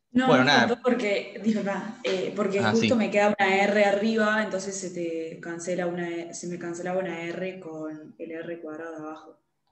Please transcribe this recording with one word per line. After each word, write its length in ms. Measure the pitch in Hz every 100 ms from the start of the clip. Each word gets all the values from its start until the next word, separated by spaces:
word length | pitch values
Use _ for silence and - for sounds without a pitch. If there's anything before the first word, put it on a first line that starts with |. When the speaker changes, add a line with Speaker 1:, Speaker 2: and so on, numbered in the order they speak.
| _
Speaker 1:
No, 160 | 247 254
Speaker 2:
bueno, 180 | 135
Speaker 1:
no 60 | 127
Speaker 2:
nada. 180 | 127 -
Speaker 1:
faltó 140 | 240
porque, 580 | 254 226 208 196 - -
disculpa, 580 | 208 208 185 190 - -
eh, 300 | 202 190 185
porque 260 | 190 202 196
Speaker 2:
Ah, 100 | 214
Speaker 1:
justo 160 | 226 226
Speaker 2:
sí. 60 |
Speaker 1:
me 160 | 233 196
queda 240 | 208 208 208
una 260 | 190 196
R 200 | 202 208
arriba, 580 | 202 202 226 220 214 214
entonces 360 | 202 190 196 190
se 120 | 180
te 480 | 175 170 165 160 170
cancela 460 | 170 170 180 180 175
una 220 | 175 175
E, 260 | 170 170
se 140 | - 175
me 100 | 175
cancelaba 420 | 170 170 180 185
una 220 | 180 165
R 380 | 170 165 185 185
con 540 | 165 156 156 156 156 -
el 120 | 165
R 300 | 160 170 170
cuadrado 320 | 156 156 165
de 60 | 156
abajo. 420 | 156 160 - - _ _ _